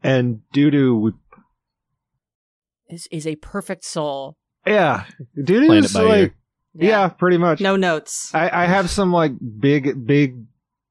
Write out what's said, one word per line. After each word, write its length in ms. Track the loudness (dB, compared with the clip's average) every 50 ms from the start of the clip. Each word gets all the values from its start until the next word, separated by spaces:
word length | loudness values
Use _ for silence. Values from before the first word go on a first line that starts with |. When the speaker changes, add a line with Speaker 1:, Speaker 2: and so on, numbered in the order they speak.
| -2
Speaker 1:
And 380 | 0 0 0 0 0 -4 -6 -12 _ -2
Dudu 460 | 0 2 2 2 2 2 2 2 2
would 140 | 0 -2 -4 -4 _ _ -20 _ _ _ _ _ _ _ _ _ _ _ _ _ _ _ _ _ _ _ _ _ _ _ _ _ _ _ _ _ _ _
Speaker 2:
Is, 180 | -20 -20 -18 -14
is 160 | -12 -10 -8 -8
a 80 | -10 -10
perfect 460 | -14 -12 -12 -12 -10 -10 -12 -12 -12
soul. 520 | -10 -8 -6 -6 -6 -6 -8 -10 -14 -16 _ _ _ _ _ _
Speaker 1:
Yeah. 400 | -2 0 2 2 2 0 -2 -6 -12 -18 _ -20 -16 _ -8 -2
Speaker 3:
Playing 0 |
Speaker 1:
Dudu's 460 | 0 2 4 4 6 6 6 4 2
Speaker 3:
it 20 | 2
by 80 | 2
ear. 60 | 2 4
Speaker 1:
like, 260 | 4 4 2 0 -2 _ _ _ _ _ _ _ _
yeah, 120 | -2 0 2
Speaker 2:
Yeah. 180 | 2 2 0 -2
Speaker 1:
pretty 280 | -2 _ 0 0 2 2
much. 240 | 2 0 0 0
Speaker 4:
No 140 | 0 -2 0
notes. 580 | 0 0 0 -2 -2 -6 -10 -12 -12 -12 -6 -4
Speaker 1:
I, 300 | -2 -2 0 0 -2 0
I 20 |
have 240 | 2 0 0 0 -2
some, 220 | -2 -2 0 0 2
like, 200 | 2 0 0 -2 -6 -12 -14 -10 -2
big, 460 | 0 2 2 2 0 -2 -6 -6 -2
big, 380 | 0 2 2 2 0 -2 -10 -20 -20 _ _ _ _ _ _ _ _